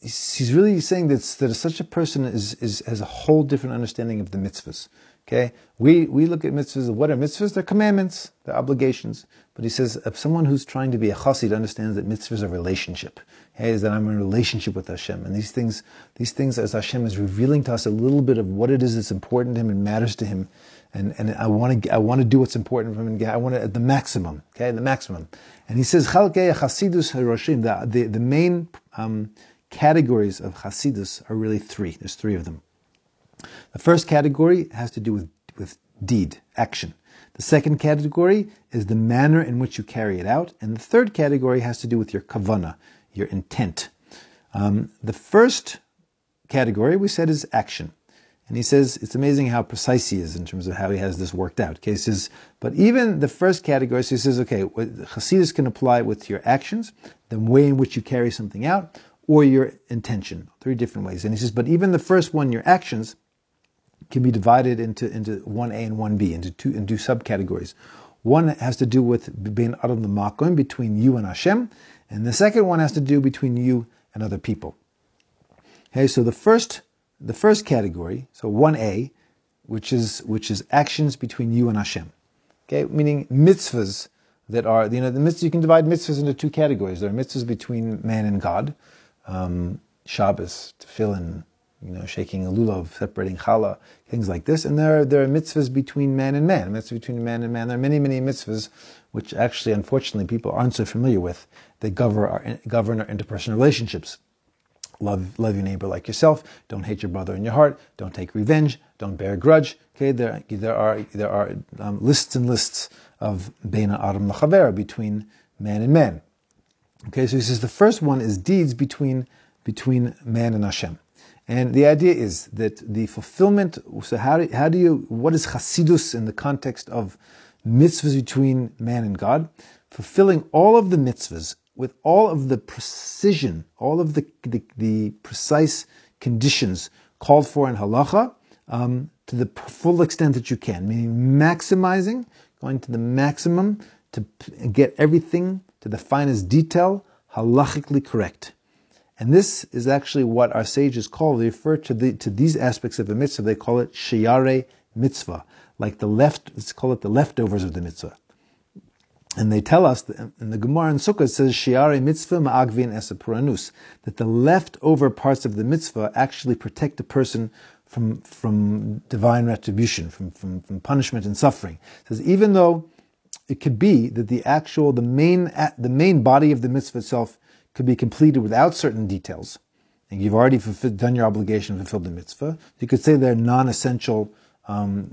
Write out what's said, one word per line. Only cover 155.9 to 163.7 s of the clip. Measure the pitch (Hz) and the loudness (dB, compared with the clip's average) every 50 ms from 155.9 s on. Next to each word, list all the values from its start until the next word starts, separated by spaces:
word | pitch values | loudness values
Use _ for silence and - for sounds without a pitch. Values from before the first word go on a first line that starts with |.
| - - | -6 -4
the | 107 | -2
left, | 104 107 113 139 151 151 - - - - | 0 2 4 4 4 2 -2 -10 -16 -16
let's | - - - - | -14 -14 -14 -10
call | - - 127 | -4 -2 -2
it | 127 - - | -2 -2 -2
the | 104 | 0
leftovers | 107 131 143 - - - 117 101 101 101 92 | 0 0 0 0 -2 -2 -2 -2 -2 -2 -4
of | 90 80 | -4 -6
the | 90 87 | -8 -8
mitzvah. | 82 80 - - 80 - _ _ _ _ _ _ _ _ _ _ _ _ - - _ _ _ _ _ _ _ _ - - | -10 -10 -12 -14 -16 -16 _ _ _ _ _ _ _ _ _ _ _ _ -20 -20 _ _ _ _ _ _ _ _ -10 -4
And | - 110 107 107 | -2 0 0 2
they | 104 | 0
tell | 101 - 160 170 - | 2 4 6 6 6
us, | 143 127 - | 6 4 2
that | - - - - 113 - - _ | -2 -10 -14 -12 -14 -16 -14 _
in | 117 110 | -10 -8
the | 110 | -6
Gemara | 107 104 123 143 165 165 160 | -4 -2 0 0 0 0 0
in | 147 | 0
Sukkah, | 139 - 208 208 208 | 0 0 0 0 2
it | 151 123 | 0 0
says, | - - 139 131 120 | 2 2 2 2 2
"Shiare | - - 131 123 127 139 151 143 135 127 | 0 0 2 4 4 4 4 4 4 2
mitzvah | 147 156 156 - - 180 175 | 0 0 -2 -2 -2 0 0
ma'agvin | 151 131 117 131 139 120 107 123 127 120 104 | 2 2 2 2 2 2 0 -2 -2 -2 -4
esa | 107 104 - 104 | -8 -8 -10 -12
puranus," | 90 - - 113 117 135 143 113 92 - - | -10 -6 -6 -4 -2 0 0 -2 -2 -6 -10